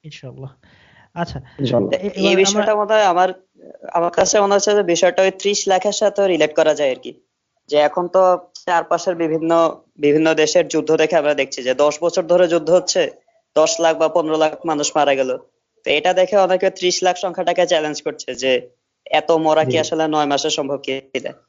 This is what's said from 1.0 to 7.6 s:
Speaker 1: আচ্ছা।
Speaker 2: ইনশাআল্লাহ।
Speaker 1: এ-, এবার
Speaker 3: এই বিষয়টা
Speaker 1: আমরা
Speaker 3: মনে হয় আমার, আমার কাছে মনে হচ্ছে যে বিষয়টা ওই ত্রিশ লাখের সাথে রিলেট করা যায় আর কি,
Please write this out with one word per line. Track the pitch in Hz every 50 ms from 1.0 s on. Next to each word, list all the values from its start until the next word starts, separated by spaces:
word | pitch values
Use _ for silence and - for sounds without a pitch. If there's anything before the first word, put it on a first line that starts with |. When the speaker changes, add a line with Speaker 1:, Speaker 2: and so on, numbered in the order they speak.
| _ _ _
Speaker 1:
আচ্ছা। | 170 170 - - 139 123 - _ -
Speaker 2:
ইনশাআল্লাহ। | 139 117 - 117 - - - -
Speaker 1:
এ-, | 190
এবার | 202 - 190 190 196
Speaker 3:
এই | 190
বিষয়টা | 185 196 202 208 214 208 220
Speaker 1:
আমরা | 214 208 208
Speaker 3:
মনে | 202 220
হয় | 214 208
আমার, | 190 170 175 185 185 185 - _ _ _ _ - - - - - -
আমার | - 170 170 175
কাছে | 170 - 190 - - 214
মনে | 202 196 202
হচ্ছে | 202 190 214 208
যে | 208 196
বিষয়টা | 175 170 - 190 180 180 -
ওই | 190 190
ত্রিশ | 190 190 - 202 208 202 -
লাখের | 202 190 185 185 208
সাথে | 196 - 220 202 202 202 202
রিলেট | 190 180 156 151 151 151
করা | 165 160 156 151
যায় | 139 147 135
আর | 127
কি, | 123 - 127 - _ _ _ _ _ _ _ _ _